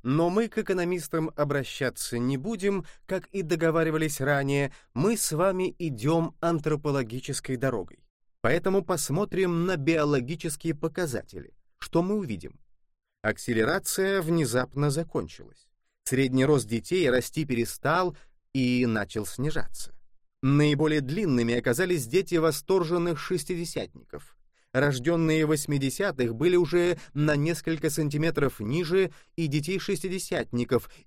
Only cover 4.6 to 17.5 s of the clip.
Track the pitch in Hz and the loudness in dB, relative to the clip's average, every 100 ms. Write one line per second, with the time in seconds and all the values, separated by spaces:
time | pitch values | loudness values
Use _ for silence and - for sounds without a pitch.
4.6 | 139 - _ 117 190 226 - 156 190 185 | 0 -4 _ 0 0 2 -2 0 0 2
5.6 | 185 - 165 113 135 165 165 - 170 165 | -2 -4 -6 -2 2 2 0 -2 -2 0
6.6 | 156 147 147 139 113 127 - 135 - 127 | 0 -2 0 -2 -2 -6 -8 -8 -4 -2
7.6 | 135 113 85 - _ _ _ _ 113 170 | 0 -2 -6 -14 _ _ _ _ 0 2
8.6 | 190 196 190 175 - 156 208 185 180 170 | 2 2 2 -2 0 -2 0 0 0 2
9.6 | 180 175 139 160 147 139 123 - 160 - | 0 0 2 2 2 2 -2 -6 -6 -4
10.6 | 165 156 160 180 165 113 - 90 - - | -4 -2 -4 -4 -4 -4 -8 -14 -16 -20
11.6 | _ _ - 165 180 214 151 92 73 - | _ _ -2 0 2 -2 -4 -6 -10 -16
12.6 | - _ _ _ _ _ 107 - - 113 | -20 _ _ _ _ _ -4 -2 0 2
13.6 | 113 185 - - 190 196 160 170 127 123 | 2 0 -2 0 0 0 0 0 2 0
14.6 | 123 135 147 143 165 143 - - - - | -2 0 0 0 -4 -6 -6 -12 -20 -20
15.6 | _ _ _ _ - 131 135 131 135 143 | _ _ _ _ -2 0 2 4 4 4
16.6 | 101 113 - 185 143 123 - 156 147 | 2 -4 0 2 2 2 0 -4 -2